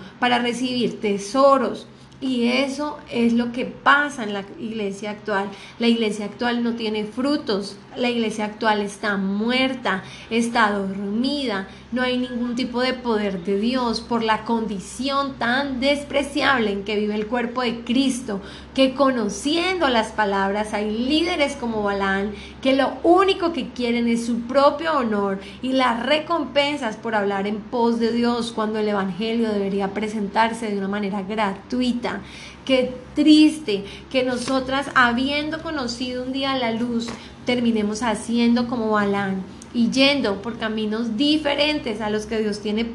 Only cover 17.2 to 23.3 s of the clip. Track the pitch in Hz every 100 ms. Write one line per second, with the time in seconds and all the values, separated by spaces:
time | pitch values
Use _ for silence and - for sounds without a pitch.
17.2 | 208 240 233 254 240 - - 254 269 -
18.2 | - 196 - - - 262 262 262 269 247
19.2 | 214 - 285 330 359 370 277 233 208 -
20.2 | 202 196 196 208 214 214 214 220 262 311
21.2 | 339 330 277 277 233 214 202 202 196 190
22.2 | 208 208 - - 269 269 262 - 330 359
23.2 | 392